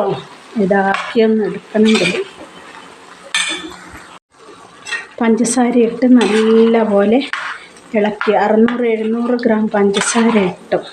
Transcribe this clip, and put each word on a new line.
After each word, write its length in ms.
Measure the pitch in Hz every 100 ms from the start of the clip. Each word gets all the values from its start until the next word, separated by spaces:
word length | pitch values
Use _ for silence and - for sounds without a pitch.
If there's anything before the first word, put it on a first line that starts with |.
| 196 147 - - - 220
ഇതാക്കിയൊന്ന് 760 | 185 196 196 196 - 233 220 220 190
എടുക്കണമെങ്കിൽ. 640 | 208 - 214 220 220 175 359 392 - - - - - - - - - - - - 359 320 - - - - - _ _ - - - - - - - -
പഞ്ചസാര 580 | 233 220 226 254 240 240
ഇട്ട് 280 | 226 - 254
നല്ല 720 | 247 196 214 220 226 226 226
പോലെ 360 | 208 202 202 254 - - - - - - -
ഇളക്കി, 380 | 220 208 - - 202
അറുന്നൂറ് 500 | 208 220 233 240 240
എഴുന്നൂറ് 520 | 220 220 233 240 240
ഗ്രാം 240 | 240 220 214
പഞ്ചസാര 680 | 208 202 202 - 233 226 220
ഇട്ടു. 360 | 185 - - 185 -